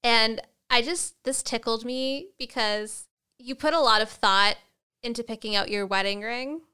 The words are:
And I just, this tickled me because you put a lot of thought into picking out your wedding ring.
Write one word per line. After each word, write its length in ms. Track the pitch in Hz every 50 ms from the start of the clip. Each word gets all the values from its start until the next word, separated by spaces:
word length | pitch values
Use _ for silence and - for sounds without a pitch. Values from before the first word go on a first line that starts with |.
| -
And 380 | 240 233 233 220 220 226 214 - _ _ _ _ _
I 120 | 247 240
just, 340 | 233 269 349 339 - - _ _ _
this 200 | 254 269 - -
tickled 400 | - - 226 226 240 226 220 226
me 440 | 240 247 254 262 262 269 277 359 392 _ _
because 680 | 262 240 - 254 226 214 208 214 214 214 - - - _ _ _ _ _ _ _
you 180 | 247 240 269
put 180 | 262 - 311 311
a 60 | 330
lot 220 | 294 233 220 214
of 80 | 220 220
thought 460 | - - - 208 190 196 202 208 - - _ _ _ _ _ _ _ _ -
into 180 | 240 233 233 233
picking 320 | - 233 214 - 214 208
out 140 | 202 196 -
your 160 | 202 208 202
wedding 360 | 190 196 190 196 196 202 202
ring. 400 | 208 220 240 247 254 269 294 330 320 _